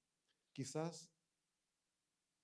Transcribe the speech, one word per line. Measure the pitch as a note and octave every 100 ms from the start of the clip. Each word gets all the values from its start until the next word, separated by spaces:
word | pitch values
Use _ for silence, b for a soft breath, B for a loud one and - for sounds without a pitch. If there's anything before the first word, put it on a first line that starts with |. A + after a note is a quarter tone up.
| _ _ _ _ _
quizás | - C3 D#3 E3 E3 - _ _ _ _ _ _ _ _ _ _ _ _ _